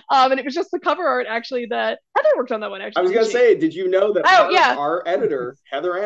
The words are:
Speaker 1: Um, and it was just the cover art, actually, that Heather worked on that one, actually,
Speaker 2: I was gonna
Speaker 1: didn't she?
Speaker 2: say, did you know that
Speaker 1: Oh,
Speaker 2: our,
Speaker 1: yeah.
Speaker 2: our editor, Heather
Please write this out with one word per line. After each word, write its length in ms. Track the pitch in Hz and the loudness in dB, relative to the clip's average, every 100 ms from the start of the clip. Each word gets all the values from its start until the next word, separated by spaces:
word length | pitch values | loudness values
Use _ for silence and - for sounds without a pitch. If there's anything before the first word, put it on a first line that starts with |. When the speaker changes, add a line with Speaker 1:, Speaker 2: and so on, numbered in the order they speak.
| - | 0
Speaker 1:
Um, 200 | 269 262 | 2 4
and 100 | 269 | 2
it 40 | |
was 100 | 269 | -4
just 160 | 302 392 | -6 -6
the 80 | 349 | -4
cover 260 | 349 311 330 | -4 -2 -2
art, 200 | 254 240 | -2 -4
actually, 380 | 226 233 254 233 | -6 -6 -6 -4
that 320 | 233 220 - _ - | -4 -4 -6 _ 0
Heather 120 | 605 440 | 2 2
worked 160 | 247 | 0
on 80 | 220 | -6
that 100 | 208 | -6
one, 100 | 190 | -10
actually, 200 | 208 214 | -6 -2
Speaker 2:
I 20 | |
was 80 | 185 | 2
gonna 120 | 220 | 2
Speaker 1:
didn't 80 | 220 | 2
she? 0 | |
Speaker 2:
say, 220 | 240 240 185 | 4 4 4
did 180 | 160 | 0
you 140 | 156 185 | -2 0
know 220 | 190 214 | 2 2
that 120 | 175 | 2
Speaker 1:
Oh, 200 | 339 370 | 4 4
Speaker 2:
our, 80 | 302 | 4
Speaker 1:
yeah. 260 | 370 285 143 | 4 2 2
Speaker 2:
our 240 | 143 175 - | -2 -4 -2
editor, 500 | - 214 139 123 - _ | -2 -2 -4 -6 -12 _
Heather 280 | 139 247 349 | -6 -6 -4